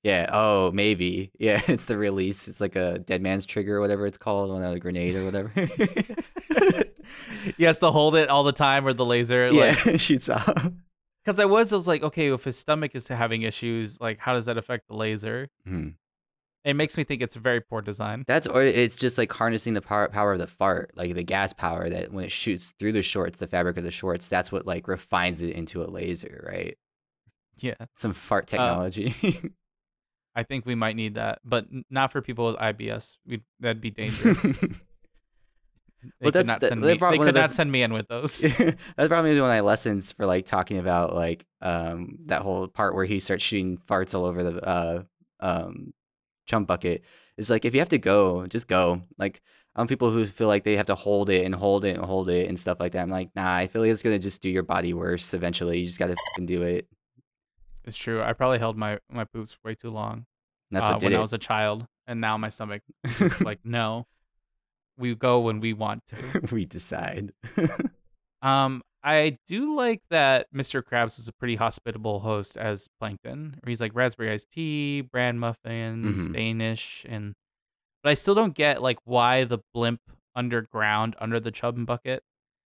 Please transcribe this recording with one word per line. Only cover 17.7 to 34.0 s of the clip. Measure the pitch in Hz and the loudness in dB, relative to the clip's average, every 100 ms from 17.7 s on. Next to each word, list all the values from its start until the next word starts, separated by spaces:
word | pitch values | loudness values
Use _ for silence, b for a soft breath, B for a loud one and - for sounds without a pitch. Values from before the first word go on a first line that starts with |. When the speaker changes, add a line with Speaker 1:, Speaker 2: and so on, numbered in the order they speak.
| 113 | -8
Speaker 2:
design. | 104 101 107 110 135 | -8 -6 -6 -6 0
Speaker 1:
That's, | 147 - | 0 2
or | 127 | 4
it's | 135 113 120 - | 4 6 2 2
just, | 127 123 | 0 2
like, | 117 | -2
harnessing | - 117 113 117 | 0 0 0 0
the | 107 | -2
power, | - 104 101 | 0 0 0
power | 104 104 | 2 0
of | 95 | 0
the | 82 | -2
fart, | - 98 87 - - | 0 2 2 -2 -6
like, | 87 | -4
the | 87 | -4
gas | 87 98 98 | -2 0 0
power | - 85 85 87 | -2 -4 -2 -4
that | 87 - | -4 -6
when | 98 | -8
it | 92 | -6
shoots | - 117 90 - - | -4 -2 -2 -4 -4
through | 107 | -2
the | 110 | 0
shorts, | 92 101 87 87 | 0 0 -4 -4
the | 92 | -4
fabric | 90 87 87 | 0 0 -2
of | |
the | 87 | -6
shorts, | - 95 87 - | -6 -4 -4 -2
that's | 90 90 | -2 -2
what, | 98 95 | -4 -4
like, | 87 - | -6 -4
refines | 92 - 92 90 85 | -8 -2 0 0 -2
it | 85 | -6
into | 85 80 90 | -6 -8 -8
a | 85 | -8
laser, | 90 90 87 - - - | -6 -6 -6 -8 -14 -10
right? | 90 50 - _ _ _ _ _ _ _ _ | -8 -8 -12 _ _ _ _ _ _ _ _
Speaker 2:
Yeah. | 127 - 113 - | -10 -8 -12 -8
Speaker 1:
Some | 117 | -6
fart | 95 - 101 | -6 -2 -2
Speaker 2:
Uh, | - 104 | -2 0
Speaker 1:
technology. | 123 87 92 92 110 - | 0 0 -4 -4 -6 -2
<laughs> | 208 - 165 - _ _ _ _ _ _ _ | 0 -2 -4 -14 _ _ _ _ _ _ _
Speaker 2:
I | 117 | -8
think | 117 135 | -6 -6
we | 117 | -4
might | 120 110 110 | -2 -2 -2
need | 110 107 | -4 -4
that, | 110 110 | -6 -6
but | 120 120 - | -2 -2 -2
n-, | 131 - | -10 -6
not | 131 135 | -2 0
for | 143 | -2
people | - 120 117 | -6 -2 -2
with | 113 | 0
I | 110 | -2
B | 107 110 | -2 -6
S. | 110 - - - | -8 -10 -20 -10
We, | 117 - - | -10 -12 -8
that'd | 120 113 | -6 -4
be | 113 | -6
dangerous. | 104 | -6